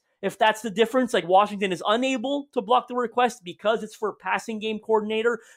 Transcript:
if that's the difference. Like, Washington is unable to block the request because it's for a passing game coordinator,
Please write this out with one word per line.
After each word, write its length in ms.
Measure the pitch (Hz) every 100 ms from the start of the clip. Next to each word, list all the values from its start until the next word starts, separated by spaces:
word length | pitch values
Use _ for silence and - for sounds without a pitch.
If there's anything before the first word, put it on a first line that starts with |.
| _ _
if 180 | 196 -
that's 240 | 220 214
the 80 | 233
difference. 420 | 180 226 262 247
Like, 140 | 208 165
Washington 460 | 185 208 208 196
is 100 | 175
unable 640 | - 226 262 262 262 285 277
to 100 | 254
block 240 | 196 247 240
the 80 |
request 480 | 247 240 - 247 233
because 400 | 175 165 208 226
it's 140 | 208 -
for 140 | 208
a 40 |
passing 460 | 185 190 196 - 220
game 180 | 220 214
coordinator, 640 | 214 220 214 220 226 233 -